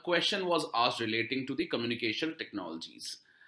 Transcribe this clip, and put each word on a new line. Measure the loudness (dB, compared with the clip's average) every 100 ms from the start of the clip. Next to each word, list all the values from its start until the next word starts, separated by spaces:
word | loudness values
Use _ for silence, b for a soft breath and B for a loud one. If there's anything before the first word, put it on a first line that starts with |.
question | 2 2 4 2 2
was | 2 2
asked | 2 2 2
relating | 0 2 0 -2 -2
to | -2
the | -2
communication | 0 0 0 0 0 -2 -4
technologies. | -8 -8 -6 -8 -10 -12 -12 -12 b b